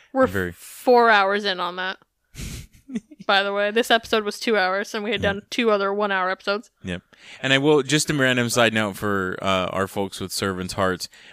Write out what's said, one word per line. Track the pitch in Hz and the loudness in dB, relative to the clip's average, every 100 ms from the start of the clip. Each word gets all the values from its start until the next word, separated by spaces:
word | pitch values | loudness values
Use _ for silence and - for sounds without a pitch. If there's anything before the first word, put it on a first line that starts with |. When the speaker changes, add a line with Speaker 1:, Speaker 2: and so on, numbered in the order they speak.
| _ | _
Speaker 1:
We're | 262 | 0
Speaker 2:
I'm | 156 | 2
very | 95 90 | 2 -2
Speaker 1:
four | 85 - - - 240 233 | -6 -16 -4 4 6 6
hours | 208 196 202 | 6 4 0
in | 202 180 | -2 -4
on | 175 180 | -4 -6
that. | 185 - | -8 -8
Speaker 2:
<laughs> | _ _ _ - - - - _ - 247 - - - | _ _ _ -14 -12 -12 -16 _ -12 -12 -12 -8 0
Speaker 1:
By | 196 | 0
the | 202 | 0
way, | 202 202 | -2 -2
this | 220 233 | 0 2
episode | 233 - 226 | 2 2 -2
was | 208 - | -2 -4
two | - 208 | 0 2
hours, | 185 196 208 | 2 0 -4
and | 226 | -6
we | 202 | -4
had | 202 | -2
Speaker 2:
Yep. | 196 | -2
Speaker 1:
done | 196 - | -2 -4
two | - 233 | -2 2
other | 208 196 | 2 0
one-hour | 202 208 196 185 | -2 -2 0 -2
episodes. | 190 - 202 - _ | -4 -4 -4 -6 _
Speaker 2:
Yep. | - 90 - _ - - | -10 -10 -10 _ -20 -6
And | 135 | 0
I | 135 | 2
will, | 143 151 | 4 4
just | 135 151 - | 4 0 0
a | |
random | 151 131 127 120 | 0 2 2 0
side | 117 113 | 4 4
note | 110 107 92 | 2 -2 -2
for, | 104 98 92 - | -2 0 -2 -4
uh, | 98 95 90 | 0 0 0
our | 90 95 | -2 -2
folks | - 98 - | -2 -6 -6
with | 92 | -8
servants' | - 101 92 92 | -4 -4 -4 -6
hearts, | - 95 90 - - - | 0 0 0 -6 -16 -20